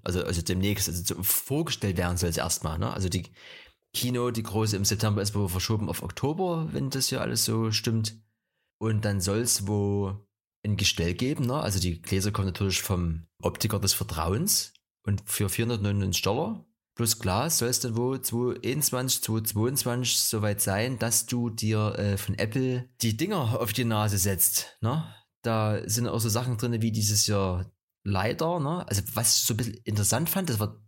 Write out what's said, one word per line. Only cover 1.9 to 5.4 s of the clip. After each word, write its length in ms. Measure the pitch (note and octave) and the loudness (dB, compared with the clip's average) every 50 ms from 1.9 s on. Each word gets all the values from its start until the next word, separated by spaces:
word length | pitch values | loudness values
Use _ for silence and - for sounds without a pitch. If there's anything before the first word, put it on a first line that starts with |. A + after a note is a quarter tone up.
| F2+ E2+ | 0 2
werden 200 | F2+ F2 F2+ F#2 | 0 0 0 0
soll 120 | F2 F2 | 0 0
es 80 | D#2+ D#2+ | 0 0
erstmal, 400 | - E2+ - - - D#2 D#2+ D#2+ | 0 0 -2 -2 -2 -4 -2 -2
ne? 160 | - A#2 - | -2 -2 -2
Also 160 | - F#2+ F2+ | -2 -2 -2
die 220 | E2 F#2 E2+ - - - - - - - - - - _ _ _ - | -2 -2 -4 -6 -12 -20 -20 -20 -20 -20 -20 -20 -20 _ _ _ -6
Kino, 360 | - A#2+ B2 B2 B2 A#2+ B2 | -4 -2 0 0 0 0 0
die 140 | A2+ A2+ A2 | 0 -2 -4
große 320 | G#2 F#2+ A2 A2 G#2+ G#2+ | -2 0 0 2 2 2
im 100 | F#2+ G2+ | 2 2
September, 380 | - G#2+ G2 - G#2+ G#2 G#2 G2 | 2 2 2 2 2 2 2 0
ist 100 | G#2 - | 0 0
wohl 160 | G#2 | 0